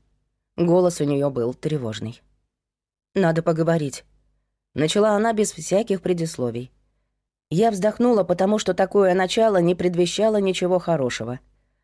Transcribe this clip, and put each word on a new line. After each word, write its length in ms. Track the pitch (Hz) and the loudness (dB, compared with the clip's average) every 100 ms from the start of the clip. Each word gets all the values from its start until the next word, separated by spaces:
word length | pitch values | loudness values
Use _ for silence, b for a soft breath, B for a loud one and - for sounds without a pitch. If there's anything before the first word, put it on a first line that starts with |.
| _ _ _ _ _ - | _ _ _ _ _ -2
Голос 420 | 170 180 180 175 | 2 4 2 0
у 60 | 143 | -2
нее 240 | 139 143 | 0 -2
был 240 | 123 120 | -2 -4
тревожный. 680 | 123 151 151 110 107 113 - _ _ _ _ _ _ _ _ _ | -4 -6 -4 -6 -8 -10 -12 _ _ _ _ _ _ _ _ _
«Надо 280 | 196 165 160 | 0 2 2
поговорить», — 640 | 170 160 165 165 143 - - _ _ _ _ _ _ | 0 0 0 0 -2 -8 -18 _ _ _ _ _ _
начала 380 | 135 156 208 214 | -4 0 2 2
она 200 | 208 226 | 2 0
без 220 | 214 202 | 0 -2
всяких 480 | - - 190 226 190 | -4 -2 0 0 -2
предисловий. 720 | 180 170 165 - 120 117 127 _ _ _ _ _ _ _ _ | -2 -2 -4 -4 -6 -6 -12 _ _ _ _ _ _ _ _
Я 220 | 160 226 | 0 2
вздохнула, 540 | 196 214 208 247 214 180 | 2 -2 0 2 2 0
потому 340 | 180 190 214 | 0 0 0
что 140 | 185 | 0
такое 400 | 180 185 208 190 | -2 0 2 4
начало 480 | 185 185 226 220 190 | 2 0 2 2 4
не 140 | 170 175 | 2 0
предвещало 680 | 180 170 175 - 220 208 | -2 0 -2 0 0 2
ничего 360 | 196 180 180 180 | 0 -2 0 0
хорошего. 600 | 170 160 123 - 113 127 _ _ _ _ | 0 -2 -2 -4 -8 -12 _ _ _ _